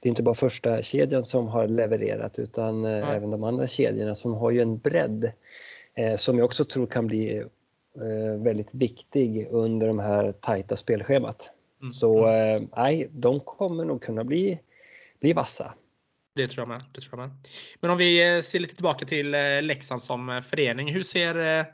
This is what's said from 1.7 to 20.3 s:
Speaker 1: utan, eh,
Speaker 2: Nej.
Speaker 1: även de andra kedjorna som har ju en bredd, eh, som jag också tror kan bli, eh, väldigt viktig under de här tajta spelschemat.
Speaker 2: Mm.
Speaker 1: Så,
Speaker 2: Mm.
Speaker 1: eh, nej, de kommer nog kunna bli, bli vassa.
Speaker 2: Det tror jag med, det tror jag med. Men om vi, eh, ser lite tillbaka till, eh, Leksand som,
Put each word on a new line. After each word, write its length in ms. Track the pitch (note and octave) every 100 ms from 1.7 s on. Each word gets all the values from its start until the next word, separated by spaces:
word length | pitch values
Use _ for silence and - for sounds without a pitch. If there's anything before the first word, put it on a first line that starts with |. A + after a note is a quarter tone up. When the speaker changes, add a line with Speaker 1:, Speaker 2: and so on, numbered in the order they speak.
| A2+ G#2+ A2 G#2 G#2+ G#2+ -
Speaker 1:
utan, 460 | A2+ - A2 A2
eh, 60 | A2
Speaker 2:
Nej. 260 | G#2+ C#3+ G#2
Speaker 1:
även 140 | G#2
de 140 | G#2+
andra 220 | G#2+ B2+ C3
kedjorna 480 | - A#2+ G#2+ G#2+
som 200 | G#2 A#2+
har 160 | A2 A#2
ju 100 | A#2+
en 160 | A#2 A2+
bredd, 540 | D3 E3 C3 A2 A2+ - _ - - - -
eh, 220 | - A2 G#2+
som 220 | - B2
jag 60 |
också 200 | A#2+ -
tror 220 | C#3 C3 A#2
kan 200 | B2 A2+
bli, 320 | A2 A2 G#2+ - - _ _ _ C#3
eh, 460 | A2+ G#2+ A2 G#2+
väldigt 320 | A#2 G#2+ G#2+
viktig 720 | C3 A#2+ A#2+ - C#3+ A#2+ A2 -
under 360 | A#2 A2+ A2+ A2
de 120 | A2
här 340 | G#2 G#2 G#2
tajta 440 | G2 - G2 G2 -
spelschemat. 720 | - G#2+ A2 C#3 A2+ - - - _ _
Speaker 2:
Mm. 80 | C3
Speaker 1:
Så, 380 | A#2 A2+ A2 A2+
Speaker 2:
Mm. 360 | A2 A2 G#2+
Speaker 1:
eh, 60 | A2 -
nej, 320 | B2+ D#3+ -
de 280 | C3+ A#2+ C#3
kommer 440 | - - - E3
nog 180 | E3 C3
kunna 220 | - A2
bli, 360 | A#2+ E3 G3 E3+ _ _ - - - _
bli 120 | D3
vassa. 420 | E3 - - - - _ _ _ _ _ C3+
Speaker 2:
Det 100 | B2
tror 120 | -
jag 60 | A#2
med, 140 | A#2 -
det 60 | -
tror 200 | - B2
jag 80 | C3
med. 80 | - - - - -
Men 100 | E3+
om 80 | F3
vi, 360 | F3 F3 F3 F3
eh, 40 |
ser 180 | - F3+
lite 160 | E3+
tillbaka 320 | - F3 C#3 C3+
till, 280 | D3+ C#3+
eh, 280 | C#3+ C#3+ C#3+
Leksand 400 | D3+ C#3 - B2
som, 280 | - B2 B2+